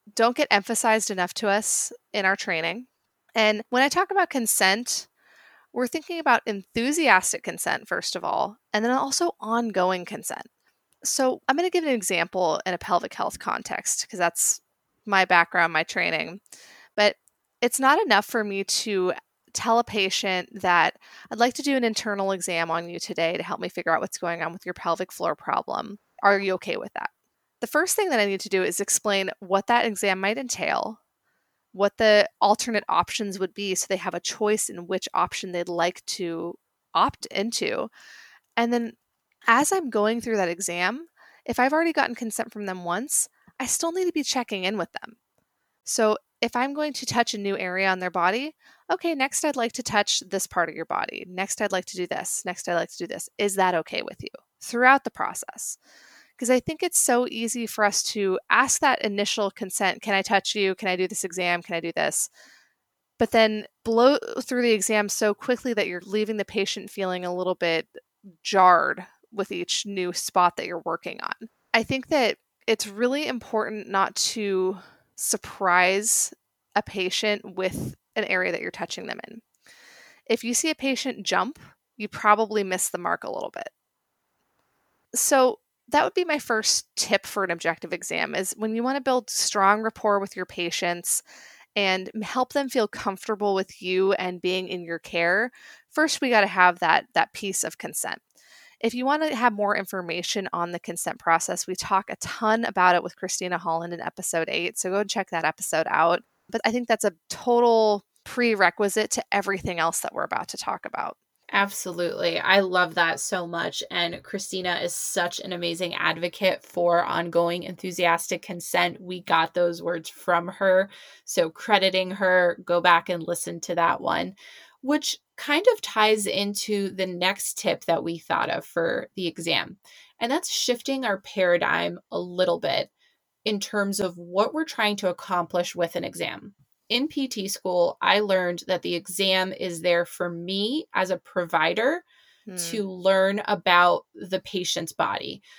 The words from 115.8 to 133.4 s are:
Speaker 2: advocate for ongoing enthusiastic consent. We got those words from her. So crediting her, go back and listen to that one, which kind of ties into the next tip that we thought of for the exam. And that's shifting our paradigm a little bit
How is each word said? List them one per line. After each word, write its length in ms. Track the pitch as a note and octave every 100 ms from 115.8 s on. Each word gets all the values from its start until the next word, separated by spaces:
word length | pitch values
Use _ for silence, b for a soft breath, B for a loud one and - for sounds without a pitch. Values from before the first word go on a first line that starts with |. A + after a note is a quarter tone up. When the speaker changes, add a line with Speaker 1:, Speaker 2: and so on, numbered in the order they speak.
| F3 -
Speaker 2:
advocate 680 | E3 D#3+ F3 - F#3+ -
for 400 | - F3+ E3+ E3+
ongoing 600 | - E3+ F3 E3 E3+ F3
enthusiastic 800 | F#3 F3+ F#3 F3 E3+ E3+ - F3
consent. 580 | - F3 - F3+ F3 -
We 200 | F3+ F3+
got 340 | F3+ E3 E3 F3
those 260 | F3 E3
words 260 | E3+ E3+ D#3+
from 420 | - - E3+ F3
her. 400 | - G3 F#3 G3 B B B -
So 240 | - D#3+
crediting 640 | - - F#3+ F#3+ F#3 F#3
her, 480 | F#3+ F#3+ F#3 F3 -
go 160 | F3+ F3
back 300 | F3 E3+ -
and 140 | F3
listen 360 | D#3+ E3+ - E3+
to 140 | - E3+
that 260 | E3+ -
one, 340 | - - F3+ - B B B B
which 360 | C4 D4 - - _ -
kind 280 | - D4 G#4
of 100 | A4
ties 440 | - E4+ G#3+ A3 G3+
into 640 | - G3+ G#3 - G3+ G3
the 180 | F#3 F#3
next 500 | F3 F#3 G3 - -
tip 280 | G3 - -
that 180 | E3
we 140 | E3 E3+
thought 320 | - F3+ -
of 160 | - -
for 440 | E3+ E3 - - -
the 120 | E3+
exam. 500 | E3+ E3 C3 - - B B B _
And 120 | A#3
that's 200 | D#4 -
shifting 540 | - - A#3+ - C4+ B3
our 140 | G3
paradigm 800 | - - F3+ F3 - E3 F3 F3 -
a 80 | E3+
little 400 | F3+ F3 F#3 E3+
bit 320 | D3+ - - _ _ _ _ _